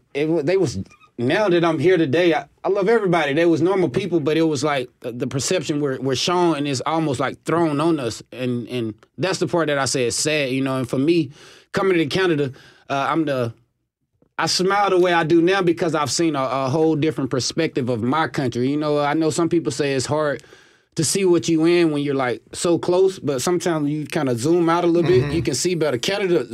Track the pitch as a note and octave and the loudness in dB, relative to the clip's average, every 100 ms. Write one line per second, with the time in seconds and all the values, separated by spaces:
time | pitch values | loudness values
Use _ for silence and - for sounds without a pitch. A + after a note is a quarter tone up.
0 | _ C#3 D#3 E3 D3 G3 D3 F#2 - _ | _ -4 0 0 2 2 0 -4 -12 _
1 | _ - A#2+ G3 G#3 F3 E3+ D#3+ E3 F3+ | _ -4 0 2 2 2 2 2 2 2
2 | D3+ D#3 F3+ D3 - _ E3+ G3+ G3 A#3 | 2 2 2 0 -4 _ -4 0 2 2
3 | G3 E3+ D3 C#3+ E3+ D#3 E3+ G3 D3+ - | 2 0 0 2 2 2 2 2 0 -2
4 | G3 E3 C#3+ D3+ D#3+ C#3+ D3+ C#3 B2 _ | -2 -2 0 0 0 0 -2 -2 -6 _
5 | B2 B2+ C3+ C#3 - F#3 D3+ D3 C#3+ C3 | -10 -6 -6 -4 -2 -2 -2 -4 -4 -4
6 | C3 B2+ F#3 F3+ F3 C#3+ C#3+ B2+ C#3+ D#3+ | -4 -2 0 2 2 0 -2 -4 -2 -2
7 | D3+ C3 B2+ - - D#3+ E3 C#3+ E3 D#3 | 0 -2 -4 -4 -2 0 0 0 0 0
8 | - - - A#2 B2+ A#2+ A2 B2 A2+ - | -2 -8 -14 -8 -4 -4 -6 -6 -6 -8
9 | _ - F3 E3+ F3 F3 D3 C#3+ C3 C#3 | _ -6 -4 -2 0 0 0 0 0 0
10 | A#2+ - D3+ D3+ C3+ C3 C3+ C3 B2 C3 | 0 0 0 0 0 -2 -2 -2 -2 0
11 | D3 E3+ C3+ - - - _ G3+ F#3+ F3 | 2 2 0 -6 -20 -20 _ -2 2 2
12 | D3 F3+ F#3 D3 C#3 - - - - C#3 | 0 0 0 0 -2 -6 -20 -16 -6 -4
13 | C3 D#3 D3 C3 A#2 - _ _ _ _ | -2 0 0 -2 -4 -6 _ _ _ _
14 | _ _ _ - D#3+ - F#3 G3+ G3 F#3 | _ _ _ -6 -2 0 0 2 2 4
15 | F3+ E3+ D#3+ E3+ E3+ G3 F3 D#3+ E3+ D3+ | 4 2 4 4 4 2 0 0 0 0
16 | C#3+ - E3 C#3+ C3 C3 C3+ D#3+ D#3+ D#3 | -2 0 0 0 -2 -2 -2 2 2 2
17 | D#3 D3+ C3+ C3+ - - D#3+ D3 B2 A#2+ | -2 -2 -4 -2 -4 -2 -2 -2 -2 -2
18 | A#2+ D3+ D3+ - B2+ A#2+ C3 D3 D3+ D3 | 0 0 -2 -2 -4 -2 -2 -2 -2 0
19 | C#3+ D#3 D#3 - E3 E3+ D3+ - C#3+ C3+ | 0 0 0 0 0 0 -2 -2 -2 -2
20 | - D3+ D3 C3+ - - _ _ _ - | -2 -2 -2 -4 -10 -20 _ _ _ -4
21 | D#3+ G3 F#3 E3+ E3 D#3+ E3 F3 E3 D3 | -2 2 4 2 2 2 4 4 2 0
22 | C#3+ C3+ B2 A2+ - - F3+ E3 - F3+ | -2 -2 -2 -4 -8 -4 0 0 2 2
23 | F#3+ - C3+ C3 F3+ F3 F3+ D#3+ C#3+ D3+ | 2 0 -4 -2 0 0 0 -2 -2 -4
24 | C#3+ E3 C3+ A#2 C#3+ F3+ E3 E3+ F3 E3 | -4 -4 -2 -2 2 2 2 2 2 2
25 | E3+ - B2+ D#3+ D3+ C3+ F3+ E3+ D3+ B2 | 4 4 2 -2 -2 -2 -2 0 0 0
26 | - G3 F#3+ E3+ A#2 | -2 -2 0 0 0